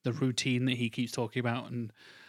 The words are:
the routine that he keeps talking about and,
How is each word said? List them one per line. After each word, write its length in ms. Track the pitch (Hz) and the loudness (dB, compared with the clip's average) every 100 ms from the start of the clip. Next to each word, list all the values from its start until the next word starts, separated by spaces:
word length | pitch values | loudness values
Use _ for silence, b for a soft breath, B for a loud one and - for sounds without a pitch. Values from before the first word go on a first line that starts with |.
the 80 | 123 | -2
routine 520 | 120 131 120 135 123 131 | 0 0 2 2 2 2
that 120 | 127 | 2
he 100 | 117 | 0
keeps 220 | - 117 | 0 -2
talking 280 | - 113 127 | -2 -2 0
about 320 | 120 120 - | 0 0 -4
and, 200 | 120 110 - B B | -6 -8 -10 B B